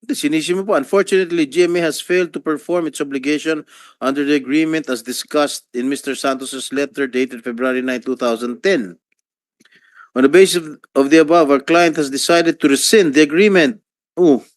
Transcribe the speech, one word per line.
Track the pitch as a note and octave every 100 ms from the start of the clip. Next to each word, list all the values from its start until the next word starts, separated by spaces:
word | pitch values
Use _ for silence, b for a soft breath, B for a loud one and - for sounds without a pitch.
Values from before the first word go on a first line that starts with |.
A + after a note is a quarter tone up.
Hindi, | - C#4+
sinisi | D3 D#3+ D3
mo | F3+ G3
pa. | F3
"Unfortunately, | C3+ G3 F#3+ F#3+ F#3 E3+ C#3+
G | C#3
M | F3+ F3
A |
has | E3 -
failed | - F3+ F3+ D3+
to |
perform | D3+ D3+ - F3 D#3+
its | -
obligation | C#3+ C#3 C3 D3 D3+ D#3 D3 b b b
under | B2+ C#3 C#3+
the | D3
agreement | B2+ D3 D#3+ D#3+ C#3+
as | B2
discussed | A2+ A#2+ - D3 C#3+ - _
in | B2 B2+
Mister | C#3 -
Santos's | B2+ C#3 C3 C3 C3+ B2 C3
letter | C#3+ A#2+ C#3
dated | B2+ B2+ B2
February | A#2+ A#2 C3 B2+
nine, | B2+ B2+
two | A#2+ B2+
thousand | B2 A2+ A#2+ A#2
ten. | F#3+ F3+ G2 F2 _ _ _ _ _ _ b b b b b
On | B2 C3+
the |
basis | E3 F#3+ F3
of, | D#3 C#3+ _
of | - C#3
the | D#3+
above, | D3+ E3+ D3+
our | C#3
client | - E3 E3+ D3+
has | C#3+
decided | C3+ - E3+ E3 D#3
to | D3
rescind | C3+ - A3 F3 C3+
the |
agreement." | D3+ D#3 G#3 F#3+ D3 A2 _ _ _ -
Oh. | F3 C3 -